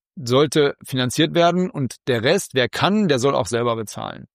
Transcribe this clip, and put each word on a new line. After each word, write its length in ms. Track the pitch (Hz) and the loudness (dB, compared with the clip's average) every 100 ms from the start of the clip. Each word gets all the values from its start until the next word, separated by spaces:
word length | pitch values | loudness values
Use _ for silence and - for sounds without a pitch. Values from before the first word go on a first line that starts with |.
| _ - | _ -12
sollte 580 | 120 131 151 160 143 - | 0 2 2 2 0 -2
finanziert 520 | - 131 127 - 160 | -8 -4 -2 0 0
werden 340 | 151 170 175 180 | 2 2 2 -2
und 280 | 151 131 - - | -2 -6 -6 -4
der 160 | 120 | 0
Rest, 300 | 120 185 - | 2 0 0
wer 160 | 131 123 | -2 -2
kann, 360 | - 156 214 196 | 0 0 2 2
der 120 | 135 | 2
soll 160 | 135 | 2
auch 100 | 139 | 0
selber 320 | 123 117 120 113 | 0 -2 -2 -2
bezahlen. 480 | 107 - 50 - - | -6 -10 -12 -12 -16